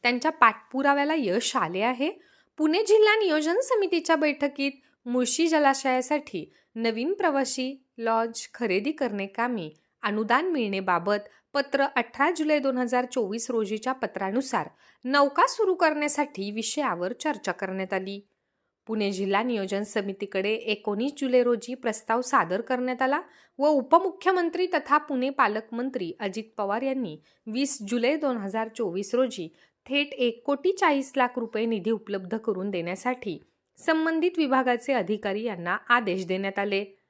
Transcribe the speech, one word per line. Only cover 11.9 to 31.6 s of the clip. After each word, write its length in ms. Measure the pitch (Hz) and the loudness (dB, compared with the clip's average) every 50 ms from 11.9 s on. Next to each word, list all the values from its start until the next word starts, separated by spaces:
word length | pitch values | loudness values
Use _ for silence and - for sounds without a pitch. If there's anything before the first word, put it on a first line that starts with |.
| - | 2
अठरा 340 | 254 233 - - - 277 330 | -2 -2 -2 0 2 2 2
जुलै 260 | 349 320 311 302 302 294 | 2 0 2 2 2 2
दोन 180 | 262 269 254 | 2 0 0
हजार 280 | 254 254 233 254 247 247 | 0 0 2 2 0 0
चोवीस 440 | 247 - 262 220 185 208 233 - - | 0 -2 -2 -2 -2 -4 -6 -4 -2
रोजीच्या 440 | 247 226 214 190 220 214 214 254 262 | -2 -2 0 0 -4 -4 -2 -4 -4
पत्रानुसार 760 | 262 233 196 - - 196 190 202 254 277 269 - 196 147 - _ _ _ - _ _ - | -2 -4 -6 -4 -4 -4 -2 -2 -2 -2 0 -2 -4 -4 -4 _ _ _ -20 _ _ -4
नौका 400 | 247 269 285 285 277 277 - 466 | 2 4 4 4 4 4 4 2
सुरू 260 | 523 - - 440 381 370 | 2 4 2 2 2 4
करण्यासाठी 760 | 370 349 311 302 294 294 294 294 294 294 294 - 190 196 208 | 4 2 2 2 2 -2 -2 0 0 -2 -2 -2 -8 -8 -6
विषयावर 640 | 208 220 220 - - 302 285 240 180 170 175 190 240 | -4 -4 -6 -4 -4 -2 -2 -2 -2 -2 -4 -6 -6
चर्चा 380 | - - 311 277 202 - 196 | -4 -4 -4 -4 -2 -4 -4
करण्यात 420 | 175 - 196 190 185 190 190 185 196 | -4 -4 -4 -6 -4 -6 -4 -4 -4
आली. 260 | 190 190 190 196 202 202 _ _ _ _ _ _ _ _ _ _ _ _ | -4 -4 -6 -10 -12 _ _ _ _ _ _ _ _ _ _ _ _ _
पुणे 220 | - 220 214 208 196 | -6 -2 0 0 0
जिल्हा 300 | 196 185 196 190 196 202 226 | 0 -2 -2 2 2 2 2
नियोजन 400 | 254 240 208 196 190 202 196 208 | 0 -2 -2 -2 -2 -2 -4 -4
समितीकडे 680 | 208 - 220 196 196 190 190 202 196 - 190 190 208 220 226 - | -2 -4 -4 -4 -4 -6 -8 -10 -4 -2 -2 0 0 -2 -2 -2
एकोणीस 480 | 220 214 208 - 214 202 208 240 285 285 | -4 -4 -4 -2 -4 -2 -2 -2 -4 -2
जुलै 240 | - 277 254 247 254 247 | -2 -2 4 4 4 4
रोजी 300 | 240 240 226 - - 254 | 4 2 0 -2 -10 -10
प्रस्ताव 480 | 254 - 233 214 - - - 226 247 | -4 -4 -4 -4 -4 -2 -2 -2 0
सादर 400 | 247 247 - 240 175 165 180 202 | 0 2 2 2 2 2 0 -4
करण्यात 400 | 226 - 254 247 247 254 254 247 | 0 -2 -2 -2 0 -4 0 0
आला 180 | 262 262 277 320 370 - - - - _ _ - | 0 0 0 -2 -4 -8 -20 -20 -20 _ _ 0
व 80 | 277 302 | 2 4
उपमुख्यमंत्री 1000 | 302 277 247 - 320 349 381 381 - - - 359 381 370 339 330 330 339 370 349 359 | 4 4 4 4 4 4 4 2 -4 0 0 2 2 4 2 0 0 -2 -2 0 0
तथा 240 | 294 - - 285 302 | -2 2 4 2 2
पुणे 300 | 302 - 285 254 254 269 | 2 0 -2 -2 0 0
पालकमंत्री 840 | 269 - 254 202 208 220 220 - 233 233 247 269 254 254 185 165 170 - | 2 2 2 2 2 -2 -6 -6 -8 -6 -6 -4 -4 -4 -6 -6 -6 -6
अजित 240 | 214 202 190 220 214 220 _ | -6 -4 -4 -6 -10 -10 _
पवार 240 | - 208 196 202 233 | -4 -2 -2 -2 -2
यांनी 340 | 262 269 262 269 240 175 151 - _ _ _ _ _ | -2 -2 -2 -2 -4 -6 -8 -12 _ _ _ _ _
वीस 300 | 220 214 254 285 269 - - | -8 -2 -2 0 0 -2 -6
जुलै 340 | 208 196 240 240 233 247 302 | -4 -4 -2 0 2 2 2
दोन 220 | 311 294 269 247 | 2 0 -2 -2
हजार 300 | 226 196 196 196 220 220 | -2 -4 -4 -4 -4 -4
चोवीस 460 | 220 220 - 233 180 170 190 202 - - | -4 -4 -4 -4 -2 -2 -4 -4 -2 2
रोजी 320 | 240 262 240 - - 170 160 _ _ _ _ _ _ _ | 2 2 0 0 -8 -10 -12 _ _ _ _ _ _ _
थेट 280 | - 269 285 294 285 - | -2 -2 -2 -2 -2 -2
एक 280 | - 247 240 226 - _ | -2 0 0 -2 -2 _
कोटी 260 | - 285 277 - 370 | -2 -2 0 0 -2
चाळीस 400 | 381 370 392 330 294 277 269 - - | 0 2 2 2 2 2 -2 -2 0
लाख 240 | 277 247 247 247 254 | 0 0 0 0 -4
रुपये 260 | 233 226 - 214 | -6 -4 -4 -2